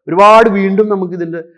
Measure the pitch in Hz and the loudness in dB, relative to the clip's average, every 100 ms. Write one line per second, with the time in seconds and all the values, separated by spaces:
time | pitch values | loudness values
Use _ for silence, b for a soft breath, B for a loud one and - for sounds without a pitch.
0 | - 170 202 220 233 202 196 196 214 196 | -6 2 4 4 4 0 -2 -2 -2 -4
1 | 185 180 170 165 160 | -6 -8 -10 -12 -16